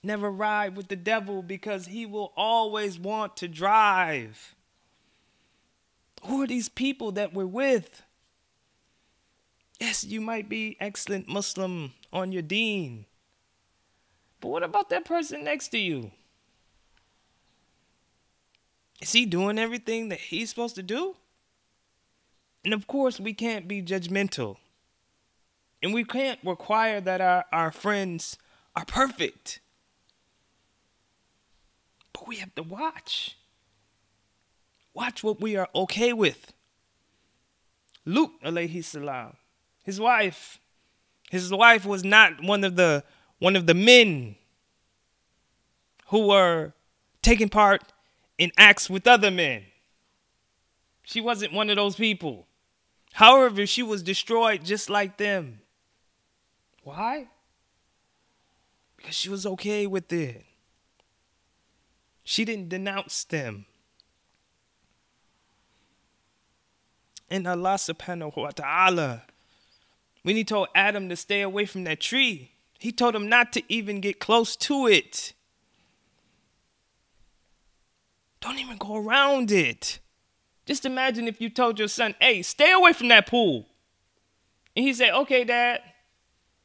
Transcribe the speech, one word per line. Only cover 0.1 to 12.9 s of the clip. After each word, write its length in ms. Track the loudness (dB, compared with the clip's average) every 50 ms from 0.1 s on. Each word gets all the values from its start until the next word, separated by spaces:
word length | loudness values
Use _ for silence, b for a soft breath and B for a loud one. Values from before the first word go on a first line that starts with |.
| -6 -6 -6 -6
ride 480 | -6 -4 -4 -2 -2 -2 -4 -4 -8
with 120 | -12 -12 -12
the 60 | -12
devil, 460 | -8 -4 -2 -2 -2 -4 -6 -10 -10
because 460 | -10 -10 -14 -12 -10 -10 -10 -10 -10
he 180 | -14 -14 -14 -14
will 280 | -10 -10 -10 -10 -10 _
always 640 | -6 -2 0 0 0 0 -2 -4 -6 -6 -6 -8 -8
want 360 | -10 -8 -6 -6 -6 -8 -10
to 100 | -12 -14
drive. 1080 | -12 -10 -4 -2 2 4 4 4 4 2 2 0 -2 -2 -6 -8 -10 -16 -20 -20 -20 _ _ _ _ _ _ _ _ _ _ _ _ _ _ _ _ _ _ _ _ _ _ _ _ _ _ _ _ _ _ _ _ _ -20 -10
Who 180 | -6 -4 -4
are 60 | -4
these 200 | -4 -4 -6 -6
people 460 | -6 _ -4 -4 -4 -4 -4 -8 -8 -6
that 200 | -6 -6 -6 -6
we're 120 | -8 -8
with? 580 | -6 -4 -2 0 2 2 0 -2 -6 _ -20 _ _ _ _ _ _ _ _ _ _ _ _ _ _ _ _ _ _ _ _ _ _ _ _ _ _ _ _ _ _ _ _ _ _ _ -8
Yes, 240 | -8 -6 -4 -6 -6
you 160 | -6 -8 -8
might 300 | -8 -8 -8 -8 -8 -8
be 260 | -8 -8 -8 -8 -8 _
excellent 480 | -12 -10 -8 -10 -8 -6 -8 -8 -8 -8
Muslim 640 | -8 -6 -6 -6 -6 -6 -8 -8 -8 -10 -10 -12 -16 _ -20 _
on 220 | -8 -8 -8 -6 -8
your 80 | -8
deen. 640 | -8 -4 -4 -4 -2 -2 -4 -6 -8 -10